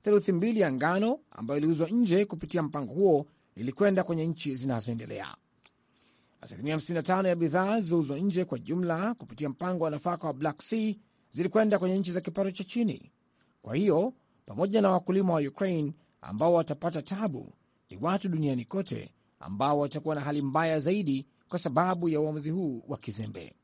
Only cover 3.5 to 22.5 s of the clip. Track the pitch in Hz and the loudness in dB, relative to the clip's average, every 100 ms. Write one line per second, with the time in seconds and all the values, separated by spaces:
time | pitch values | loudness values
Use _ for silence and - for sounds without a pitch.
3.5 | - 120 - 202 185 180 165 160 160 147 | -8 -6 2 4 4 0 -2 -2 -4 -6
4.5 | 131 131 117 107 117 107 71 71 - _ | -4 -2 -2 -2 -6 -6 -10 -10 -14 _
5.5 | _ _ _ _ _ _ _ _ _ - | _ _ _ _ _ _ _ _ _ -16
6.5 | 101 139 156 - 170 156 185 190 170 165 | -8 -4 -2 -2 -2 0 2 2 2 2
7.5 | 175 190 226 170 170 139 139 196 180 180 | 2 2 0 2 0 0 0 0 0 -2
8.5 | 120 - 170 175 165 208 240 123 - 143 | -4 -4 -2 0 0 -2 -4 -10 -6 -6
9.5 | 123 180 180 160 147 180 175 165 131 156 | -4 -4 0 -2 -2 -4 -2 -4 -2 -4
10.5 | 147 - 226 220 202 _ _ _ - 175 | -2 0 0 0 -4 _ _ _ -4 0
11.5 | 220 214 202 180 190 180 180 175 170 196 | 4 4 4 2 0 0 -4 -4 -2 -4
12.5 | 185 190 240 220 - - _ _ _ _ | -4 -6 0 0 -2 -12 _ _ _ _
13.5 | _ 107 131 202 160 220 - _ _ - | _ -4 2 4 4 2 -4 _ _ -12
14.5 | 107 196 214 196 185 180 190 185 170 139 | -2 2 4 4 4 2 2 4 2 0
15.5 | - 196 170 147 156 _ _ - 151 165 | -2 -2 0 -2 -6 _ _ -10 0 4
16.5 | 170 165 143 170 165 143 190 214 127 - | 4 2 -4 -4 -4 -6 -4 -4 -4 -12
17.5 | - _ _ _ 95 151 190 196 160 147 | -20 _ _ _ -6 -2 0 0 0 0
18.5 | 127 117 190 - 113 - _ _ _ 76 | 0 -2 -6 -4 -8 -10 _ _ _ -12
19.5 | 101 135 143 143 151 156 151 143 147 139 | -2 0 2 0 -2 -4 -4 -2 -2 0
20.5 | 147 165 156 143 202 165 135 - _ _ | 0 2 2 2 0 0 -2 -4 _ _
21.5 | 175 156 135 180 180 170 151 151 151 151 | -4 0 2 2 0 0 0 0 -2 -4